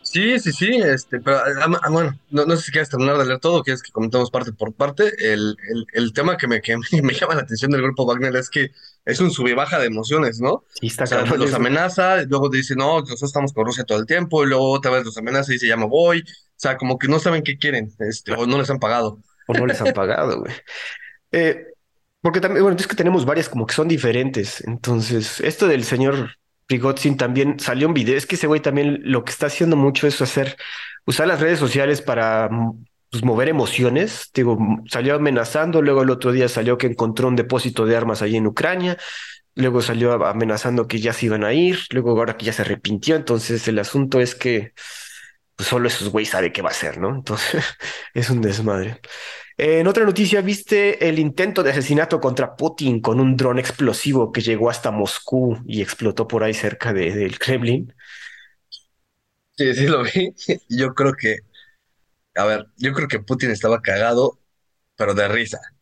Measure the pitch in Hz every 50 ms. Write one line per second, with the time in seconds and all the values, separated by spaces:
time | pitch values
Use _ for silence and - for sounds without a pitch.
0 | _ - - 185 202 226 254 240 - 170 139 - 180 214 254 240 202 151 135 135
1 | - _ 127 120 123 139 139 135 120 139 139 139 151 165 175 - - 147 156 165
2 | 170 143 135 - _ _ 143 147 147 160 165 160 - - 139 156 151 - - 127
3 | 131 139 143 143 135 127 127 123 - 165 170 156 135 135 131 127 - - _ 110
4 | 110 113 117 127 123 117 - 123 120 117 107 _ 107 110 110 - 139 143 139 143
5 | 208 208 208 - - 110 107 104 107 107 107 - 101 101 117 117 110 - - 117
6 | 120 110 107 139 143 175 180 - 147 123 117 107 - - 117 117 117 - - 160
7 | 139 131 117 - 185 160 165 147 - - 113 107 123 139 143 131 127 135 131 135
8 | 131 120 120 123 135 131 127 127 127 - - 147 131 139 _ - - - _ _
9 | _ - 147 139 185 170 - 139 127 123 120 131 147 151 175 156 127 117 107 110
10 | 113 117 147 160 147 120 113 113 120 139 202 - _ _ - - - 113 - -
11 | 131 120 123 123 123 120 - - 143 139 135 120 120 127 139 156 175 185 175 190
12 | 180 185 190 185 147 131 143 139 139 143 135 135 131 - 135 127 135 147 165 160
13 | 139 131 120 117 143 139 143 143 139 139 139 110 110 120 123 127 127 - 107 107
14 | 113 113 160 175 175 - 160 156 143 135 135 131 135 131 135 135 135 127 127 127
15 | 120 113 107 113 107 120 131 139 131 135 127 120 123 113 113 117 110 107 131 156
16 | 170 170 170 165 165 - - - _ _ _ - - 139 131 131 131 127 131 127
17 | - 135 151 160 151 180 165 156 151 151 139 139 - 147 135 120 110 104 - -
18 | 110 107 110 - _ - - 113 120 123 135 143 131 - 139 135 - 107 117 120
19 | 113 107 107 - _ _ _ _ _ - 120 - 123 123 - - 113 107 104 101
20 | 98 95 113 - 76 - - - - - 123 - _ - - - - - - -
21 | - - - _ _ _ - 170 165 160 - - - - - _ _ _ _ _
22 | _ _ _ _ - 170 165 185 185 185 202 - 190 202 180 170 - - 214 -
23 | 170 180 185 175 131 131 151 165 156 - - 123 113 - - - 156 165 165 139
24 | 127 120 113 123 131 135 131 117 98 - - - - 113 117 120 - 123 120 113
25 | 113 110 120 113 107 - - - - 151 160 - 208 180 151 131 113 - 131 123
26 | 135 135 139 135 120 113 - _ _ _ _ _ _ - 131 123 120 135 135 135
27 | - 147 139 135 131 120 123 135 139 147 143 139 - 151 120 131 147 160 165 139
28 | 113 113 135 143 143 - 185 175 - 151 151 151 151 147 139 143 143 147 143 -
29 | - - 131 120 - - - - 156 143 - - 175 165 160 143 139 139 139 -
30 | - 147 143 - 139 123 - 143 135 135 - - - - - - - - - -
31 | _ - 120 - 156 180 175 147 156 165 175 147 147 123 110 139 139 143 147 139
32 | 143 - 120 117 113 113 110 110 113 110 113 117 113 113 113 - - _ _ _
33 | _ _ - 113 110 127 113 113 131 156 160 143 120 - - - 123 120 120 151
34 | 196 214 - - - - _ 135 123 120 113 104 110 101 110 110 - - - 123
35 | 123 139 143 151 151 143 135 117 117 - - 151 160 175 165 160 147 143 139 135
36 | 131 131 123 123 - 123 123 131 127 120 - 120 113 123 123 120 - 123 117 -
37 | 117 113 110 113 127 127 123 120 117 123 131 120 - 123 113 - 113 110 117 117
38 | 117 113 107 92 107 104 113 113 110 107 104 - - 165 185 185 180 180 175 -
39 | - - - - - - - - _ _ _ - 131 127 120 123 113 120 117 113
40 | 120 120 120 110 78 87 101 110 113 110 107 107 - 127 120 120 113 120 117 113
41 | 107 117 113 - 120 113 107 107 107 104 123 160 175 180 180 185 - - - 131
42 | 117 117 117 110 117 113 110 - 110 113 110 - 101 - 101 - - 101 107 101
43 | - 151 160 156 151 - 120 113 113 - 117 110 - 117 110 107 101 - - 139
44 | 139 135 135 127 123 123 - - - 127 120 107 101 110 _ - - - - -
45 | - - - - - - _ _ _ _ _ - 98 - 127 123 120 117 - -
46 | 98 104 95 110 110 107 - 92 92 85 - 101 90 76 - - - 73 - -
47 | 90 101 135 135 131 - 107 - - - - 160 - - - _ - - - -
48 | - - _ 120 117 113 127 120 110 104 98 110 107 107 98 95 95 107 120 -
49 | - - - - - - - - - - - - 147 156 160 160 165 190 196 226
50 | 220 208 180 190 214 180 208 202 185 196 208 202 - - 220 202 202 202 202 -
51 | 156 165 160 156 156 151 135 - 185 208 202 196 175 139 135 147 131 139 147 147
52 | 160 160 170 151 - 131 123 143 135 - - - 139 165 - - 151 131 120 113
53 | 113 117 113 127 135 131 131 123 135 127 123 127 123 - - - 143 117 104 -
54 | - 143 135 131 117 110 - 123 113 113 113 107 117 117 113 - - 120 107 107
55 | 101 95 - - - - 131 131 127 123 110 113 - - 110 107 98 - - -
56 | 117 107 98 - 113 113 117 110 107 110 107 - - 104 - - - 120 104 95
57 | 87 85 101 104 101 90 - - - 127 131 123 120 117 123 120 117 - _ _
58 | - - - - - - - - - _ _ _ _ _ - - _ _ _ _
59 | _ _ _ _ _ _ _ _ _ _ _ - 143 131 120 120 139 147 160 131
60 | 120 113 - 185 185 - - - - - 170 - _ _ 117 123 135 135 135 -
61 | 139 139 135 - - 110 107 - _ _ _ - - _ _ _ _ _ _ _
62 | _ _ _ _ _ _ _ 90 101 107 107 104 - _ _ - 123 135 139 160
63 | 151 135 - 107 101 - 127 120 131 123 107 101 - 110 117 113 - 98 95 101
64 | 110 117 120 120 131 127 - _ _ _ _ _ _ _ _ _ _ _ _ -
65 | 110 101 101 101 101 101 107 117 117 104 92 - - - _ _